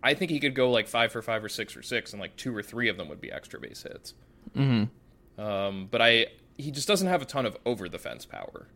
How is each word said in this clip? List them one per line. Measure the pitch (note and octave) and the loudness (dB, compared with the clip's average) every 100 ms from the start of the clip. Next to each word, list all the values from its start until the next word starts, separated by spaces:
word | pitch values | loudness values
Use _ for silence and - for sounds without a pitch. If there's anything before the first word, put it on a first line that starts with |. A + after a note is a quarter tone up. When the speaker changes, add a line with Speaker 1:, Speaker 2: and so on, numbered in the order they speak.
Speaker 1:
I | B2+ | 4
think | D3 F#3 | 2 2
he | D3+ | 2
could | C#3+ C3 | 2 4
go, | B2+ | 6
like, | A#2+ G2+ | 6 2
five-for-five | A#2 A#2 A#2 A2 A2+ | 2 2 2 -2 -2
or | G#2+ | -2
six-for-six, | - G#2+ - - A#2+ - | -6 -6 -8 -4 -4 -4
and, | G2+ | -10
like, | F#2 - | -10 -8
two | C3+ | -6
or | A2 | -4
three | G2+ A2+ A#2+ | -6 0 0
of | F#2+ | 0
them | E2 | -6
would | D2 | -10
be | - | -10
extra | - - - | -10 -12 -14
base | - - | -12 -12
hits. | - - - - - - - - | -14 -14 -16 -20 -20 -20 -10 0
Speaker 2:
Mm-hmm. | C#3 A#2 G#2 - _ _ - - | 2 4 2 -4 _ _ -20 -10
Speaker 1:
Um, | G#2+ G2+ G2 G2 F#2+ | -4 -2 -2 -4 -4
but | A#2 | 4
I, | A#2 A#2 A2 - _ _ | 6 6 4 -4 _ _
he | D3 | -8
just | C#3 C#3 | -6 2
doesn't | G3+ F#3+ | 2 4
have | F3+ | 2
a | C3 | 0
ton | C#3+ A#2+ | -2 -2
of | - | -2
over-the-fence | - B2 F2+ E2+ - A#1+ - | -4 -2 -4 -8 -10 -12 -12
power. | - G1+ - - | -12 -12 -14 -18